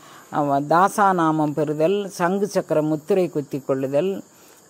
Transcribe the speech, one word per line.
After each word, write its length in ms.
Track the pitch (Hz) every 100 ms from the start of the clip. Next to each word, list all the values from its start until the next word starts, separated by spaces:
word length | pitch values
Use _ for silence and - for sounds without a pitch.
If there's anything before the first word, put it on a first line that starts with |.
| - - -
ஆ, 240 | 156 143 139
தாசாநாமம் 960 | 147 165 196 208 196 180 160 156 151
பெறுதல், 540 | 147 151 151 160 202 196
சங்கு 400 | 185 175 196 196
சக்கர 340 | 185 - 156
முத்திரை 480 | 151 156 - 190 170
குத்தி 300 | 151 139 143
கொள்ளுதல், 640 | 131 135 135 143 190 190 - - - -